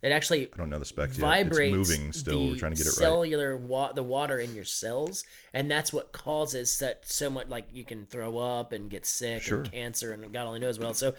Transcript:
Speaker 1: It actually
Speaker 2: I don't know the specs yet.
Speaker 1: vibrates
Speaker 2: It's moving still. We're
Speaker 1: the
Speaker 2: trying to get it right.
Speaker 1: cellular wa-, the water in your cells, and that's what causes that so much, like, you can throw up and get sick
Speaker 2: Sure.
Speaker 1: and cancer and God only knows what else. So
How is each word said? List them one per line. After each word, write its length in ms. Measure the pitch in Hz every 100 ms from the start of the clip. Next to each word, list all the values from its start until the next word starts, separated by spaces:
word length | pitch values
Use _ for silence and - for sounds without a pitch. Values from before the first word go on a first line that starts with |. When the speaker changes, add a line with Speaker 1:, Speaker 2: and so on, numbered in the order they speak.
Speaker 1:
It 100 | 131
actually 360 | 147 151 165 131
Speaker 2:
I 40 | -
don't 140 | 80
know 80 | 73
the 60 |
specs 340 | 71 - 135 131
yet. 40 |
Speaker 1:
vibrates 540 | 147 175 190 160 143 95
Speaker 2:
It's 120 | 95
moving 220 | 78 73
still. 340 | 76 - 71 80
We're 60 |
Speaker 1:
the 60 | -
Speaker 2:
trying 120 | 80
to 40 | 80
get 80 | 78
it 40 |
right. 40 | 104
Speaker 1:
cellular 580 | 160 165 165 151 139 131
wa-, 360 | 123 131 139
the 120 | 139
water 340 | 127 131 143 131
in 160 | 120
your 100 | 113
cells, 600 | 98 - 110 123 156 190 - - -
and 160 | 127 143
that's 240 | 147 151
what 200 | 147 -
causes 680 | - - 151 151 131 123 -
that 220 | 135 - -
so 180 | - 143
much, 180 | 131 127
like, 180 | 123 107
you 120 | 123
can 220 | 113 113 101
throw 320 | 120 113 117
up 340 | 120 120 117
and 160 | 117 104
get 160 | 98 -
sick 360 | - 120 117
Speaker 2:
Sure. 160 | - 107
Speaker 1:
and 100 | 135
cancer 400 | 117 120 117 117
and 200 | 107 107
God 140 | 113 120
only 140 | 113
knows 180 | 127 110
what 80 | 117
else. 120 | 110
So 140 | 135